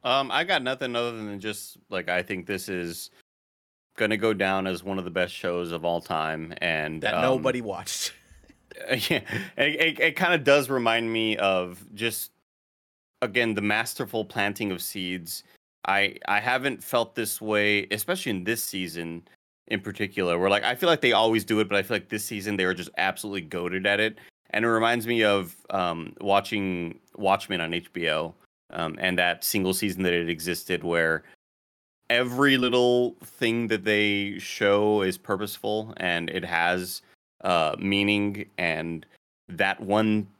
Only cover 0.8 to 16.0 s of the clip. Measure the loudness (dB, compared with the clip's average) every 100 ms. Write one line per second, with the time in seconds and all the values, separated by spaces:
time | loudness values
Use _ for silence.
0.8 | -2 -2 -2 -4 -8 -8 -6 -8 -10 -20
1.8 | _ -6 0 -2 0 -6 -4 -6 -4 -4
2.8 | -4 -8 -14 _ _ _ _ _ _ _
3.8 | _ -2 0 2 0 2 2 2 0 -4
4.8 | -4 -6 -4 -2 -2 -2 -4 -2 -4 -4
5.8 | -2 -2 -2 -2 -2 -4 -8 -4 -2 0
6.8 | -2 -4 -2 2 2 2 0 -2 -4 -8
7.8 | -8 -6 -6 -8 _ -20 _ -20 _ -14
8.8 | -4 -2 0 0 -2 -8 -8 0 0 4
9.8 | 2 4 0 2 2 4 6 6 6 2
10.8 | 2 2 2 0 0 2 4 4 0 -8
11.8 | -16 -4 -4 -4 -10 _ _ _ _ _
12.8 | _ _ _ _ -2 0 0 0 0 0
13.8 | -2 -6 -4 -4 -4 -2 -2 -2 -4 -4
14.8 | -6 -6 -6 -6 -8 -12 -14 _ _ _
15.8 | 0 2